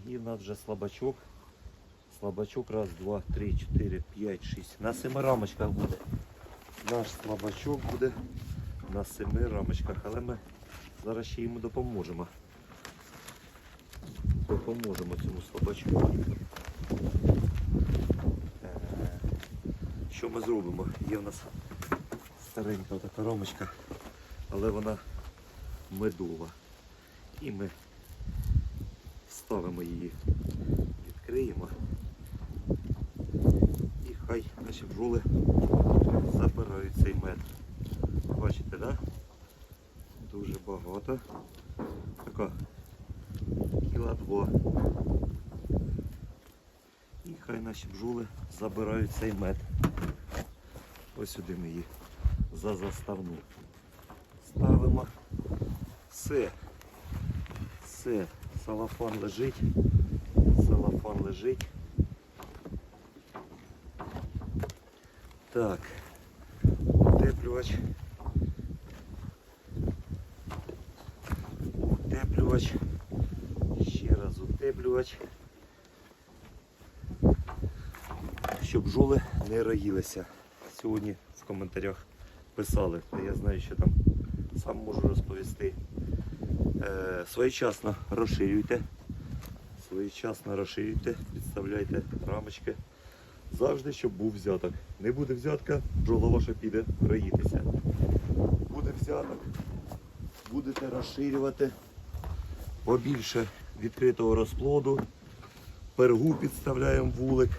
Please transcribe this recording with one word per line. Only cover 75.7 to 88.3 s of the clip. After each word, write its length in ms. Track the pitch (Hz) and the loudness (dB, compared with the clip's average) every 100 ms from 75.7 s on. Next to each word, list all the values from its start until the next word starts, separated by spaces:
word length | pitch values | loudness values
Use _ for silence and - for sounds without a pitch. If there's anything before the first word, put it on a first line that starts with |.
| - - - - - - - - - - - - - - - - - - - - - - - - - - - - - | -20 -20 -20 -20 -20 -20 -20 -20 -20 -20 -20 -20 -14 -10 4 6 6 2 -4 -4 -4 -12 -12 -10 -8 -8 -4 -4 -2
Щоб 200 | - 123 98 | 2 2 4
бджоли 360 | 127 135 135 - - - | 6 8 8 4 -2 0
не 140 | 113 | 2
роїлися. 600 | 110 110 101 95 90 95 87 - - - - - | 4 4 4 2 0 -6 -10 -14 -20 -20 -20 -6
Сьогодні 340 | 113 107 104 92 - - | -2 0 -2 -8 -12 -18
в 80 | |
коментарях 600 | - 98 95 98 98 95 - - - - - - | -8 -6 -4 -4 -4 -6 -12 -18 -18 -18 -12 -4
писали, 460 | 101 - 98 165 - | 2 4 2 0 -4
та 120 | - | -4
я 120 | 127 | -2
знаю, 280 | - 101 92 | 0 0 0
що 140 | - - | -2 4
там 140 | - - - - - - - - | 6 8 6 6 0 -4 -4 -4
сам 140 | - 110 | -4 -4
можу 240 | 107 110 | -2 4
розповісти. 720 | - - - 98 95 - - - - - - - - - - - - - | 4 4 2 -4 -6 -2 -4 -4 -8 -6 -2 -2 -4 -6 -2 2 2 2
Е, 440 | 101 95 92 90 87 | -2 -2 -2 -4 -4
своєчасно 640 | - 127 - 120 - 110 98 - | 4 4 4 0 0 -2 -2 -2
розширюйте. 720 | 101 110 | 2 2